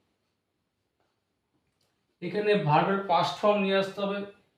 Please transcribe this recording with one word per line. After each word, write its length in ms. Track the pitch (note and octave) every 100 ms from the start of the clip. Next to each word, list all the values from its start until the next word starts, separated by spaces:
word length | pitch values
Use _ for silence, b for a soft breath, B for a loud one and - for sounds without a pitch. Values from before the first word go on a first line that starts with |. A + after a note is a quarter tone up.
| _ _ _ _ _ _ _ _ _ _ _ _ _ _ _ _ _ _ _ _ _ _
এখানে 340 | F3 G#3 G#3
ভার্বের 520 | G3 D3 D#3+ F3+ F#3+ -
পাস্ট 320 | E3+ F3+ -
ফর্ম 220 | G#3 G#3
নিয়ে 140 | F#3+
আসতে 260 | G3 F#3+ -
হবে, 240 | G3 G3+ - - _